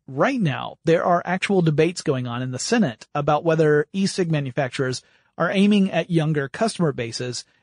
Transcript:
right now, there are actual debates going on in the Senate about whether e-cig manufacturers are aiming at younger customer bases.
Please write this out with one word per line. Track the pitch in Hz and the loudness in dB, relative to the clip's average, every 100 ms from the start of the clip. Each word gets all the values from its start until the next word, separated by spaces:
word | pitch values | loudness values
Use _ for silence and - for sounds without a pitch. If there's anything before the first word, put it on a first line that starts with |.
| - | -8
right | 131 196 269 | 0 0 0
now, | 175 123 113 - | -2 -2 -8 -6
there | 156 165 | 0 2
are | - 175 | 2 0
actual | - 185 - 196 | 0 -4 0 2
debates | 165 147 160 180 | 2 2 2 0
going | - 131 123 | -4 -4 -4
on | 120 | -6
in | 127 | -6
the | 123 | -6
Senate | - 240 170 113 - | -2 2 0 -2 -8
about | 147 143 151 | -4 0 0
whether | 165 160 156 147 151 | 2 4 4 4 2
e-cig | 196 196 - 175 | -2 -2 -2 -2
manufacturers | 151 135 123 131 - 131 127 - _ _ - | -2 -2 -4 -4 -2 -4 -4 -10 _ _ -4
are | 165 | 0
aiming | 143 202 208 190 | 4 4 4 2
at | 175 165 | 0 0
younger | 165 151 151 135 | 0 0 0 -4
customer | - 226 - 165 | -2 -2 0 -2
bases. | 127 117 117 127 120 - _ | -2 -6 -6 -8 -8 -12 _